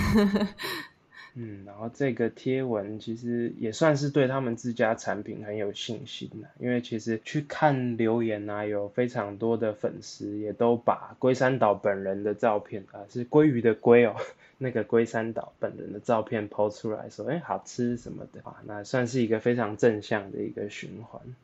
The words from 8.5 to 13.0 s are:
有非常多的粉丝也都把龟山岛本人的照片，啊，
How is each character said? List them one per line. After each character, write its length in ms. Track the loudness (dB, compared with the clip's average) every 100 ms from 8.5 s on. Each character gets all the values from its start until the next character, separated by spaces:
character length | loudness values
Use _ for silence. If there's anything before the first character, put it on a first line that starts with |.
| -4
有 240 | -2 -2 -4
非 200 | -2 -2
常 280 | -2 -4 -2
多 200 | 0 0
的 160 | 0
粉 280 | -2 -4 -6
丝 380 | -14 -10 -8 -6
也 140 | -6
都 240 | 2 2 4
把 400 | 2 0 -4 0
龟 160 | 2
山 240 | 4 2 4
岛 160 | 4
本 300 | 4 2 0
人 180 | -2 -2
的 120 | -2
照 260 | 2 2 2
片， 240 | -2 -12 -12
啊， 100 | -16